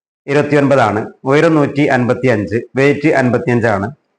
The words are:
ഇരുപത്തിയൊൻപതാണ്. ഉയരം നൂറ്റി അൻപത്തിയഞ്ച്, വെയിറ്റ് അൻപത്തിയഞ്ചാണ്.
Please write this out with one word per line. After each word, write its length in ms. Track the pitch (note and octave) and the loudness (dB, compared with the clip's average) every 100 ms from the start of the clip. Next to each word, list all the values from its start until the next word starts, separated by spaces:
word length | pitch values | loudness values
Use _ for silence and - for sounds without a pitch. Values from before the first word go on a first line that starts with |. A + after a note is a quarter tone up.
| _ _ C#3+ | _ _ -4
ഇരുപത്തിയൊൻപതാണ്. 840 | C#3+ - D3 C3+ C#3 G#2+ G#2 G#2 - | -2 0 0 2 2 2 -2 -6 -8
ഉയരം 320 | C3 C#3+ E3 | -2 2 2
നൂറ്റി 300 | D#3 C#3+ C#3+ | 2 0 0
അൻപത്തിയഞ്ച്, 760 | D3 C3 A#2+ B2 B2+ G#2+ G2 A2+ - | 0 0 0 0 0 0 -2 -6 -4
വെയിറ്റ് 320 | C3 C#3 C#3+ D#3+ | 0 0 2 0
അൻപത്തിയഞ്ചാണ്. 840 | C3+ B2 A2+ - A#2+ A2+ G2 G#2+ - _ | 0 0 0 0 0 0 -2 -4 -10 _